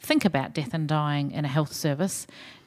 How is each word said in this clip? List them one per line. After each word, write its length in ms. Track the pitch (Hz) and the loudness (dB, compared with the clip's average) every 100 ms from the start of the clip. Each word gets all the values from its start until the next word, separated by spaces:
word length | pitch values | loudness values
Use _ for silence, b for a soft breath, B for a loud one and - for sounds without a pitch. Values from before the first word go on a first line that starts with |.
think 240 | - 302 | 0 4
about 280 | 190 139 135 | 4 2 -2
death 180 | - 143 | -4 -4
and 160 | 165 151 | -2 0
dying 420 | 156 147 147 143 | 2 2 0 -2
in 140 | - | -2
a 40 | 147 | 0
health 240 | 147 147 | 0 0
service. 540 | - 151 139 185 - - B B B | -2 -2 0 -2 -4 -12 B B B